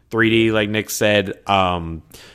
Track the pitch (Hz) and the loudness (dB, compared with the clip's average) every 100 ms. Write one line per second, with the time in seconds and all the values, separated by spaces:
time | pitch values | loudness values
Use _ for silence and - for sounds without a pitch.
0 | _ 113 113 113 113 110 104 107 104 - | _ 0 2 4 2 0 0 -2 -6 -2
1 | 107 104 98 - - 98 92 90 82 80 | 0 2 0 -6 -2 0 0 -2 -6 -10
2 | - - - | -14 -20 -20